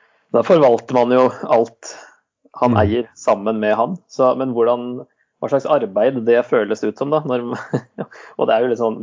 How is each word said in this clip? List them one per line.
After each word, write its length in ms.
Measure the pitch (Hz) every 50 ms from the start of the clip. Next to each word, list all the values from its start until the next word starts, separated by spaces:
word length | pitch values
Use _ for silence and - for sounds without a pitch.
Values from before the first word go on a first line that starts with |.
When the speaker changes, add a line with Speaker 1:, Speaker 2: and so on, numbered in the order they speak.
| _ _ _ _ _ _ -
Speaker 1:
Da 80 | 117
forvalter 540 | 113 - 190 165 147 127 117 113 - - 131 127
man 160 | 120 120 123
jo 140 | 127 127 127 - - -
alt 500 | - 123 117 113 - - _ - - - - - - _ _ _ _ _ _ _ _ _
han 160 | - 123 123
Speaker 2:
Mm. 80 | 120 110
Speaker 1:
eier 280 | 107 101 107 120 120 - _
sammen 440 | - - - 113 101 101 107 110 110
med 160 | 107 107 107
han. 220 | 107 117 143 190 170 - _
Så, 240 | - - 135 127 127 127
men 160 | 131 131 120
hvordan 500 | 117 113 117 123 120 120 123 123 131 - - _ _ _ _ _ _ -
hva 60 | 139 139
slags 160 | 135 135 -
arbeid 480 | 156 143 120 101 95 104 107 127 139 127 110
det 160 | 117 120 117 120 -
føles 320 | - 120 107 101 110 107 -
ut 140 | 107 104 -
som 160 | 139 143 151
da, 80 | 156
når, 240 | 151 147 127 123 120 120 123 110 - - - 139 - _
<laughs> 460 | _ - - - - - - - - -
og 80 | 143 123
det 60 | 117 113
er 80 | 123
jo 60 | 127 117
litt 80 | 110
sånn, 160 | 120 113 110 120